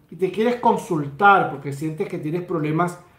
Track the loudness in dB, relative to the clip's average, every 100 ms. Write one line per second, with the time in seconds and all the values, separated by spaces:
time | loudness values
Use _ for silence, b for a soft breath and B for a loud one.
0 | _ -4 -4 2 0 2 2 0 0 -2
1 | -2 2 6 6 4 -4 -8 -6 -6 -4
2 | -6 -6 -4 -4 -4 -2 0 0 0 -2
3 | b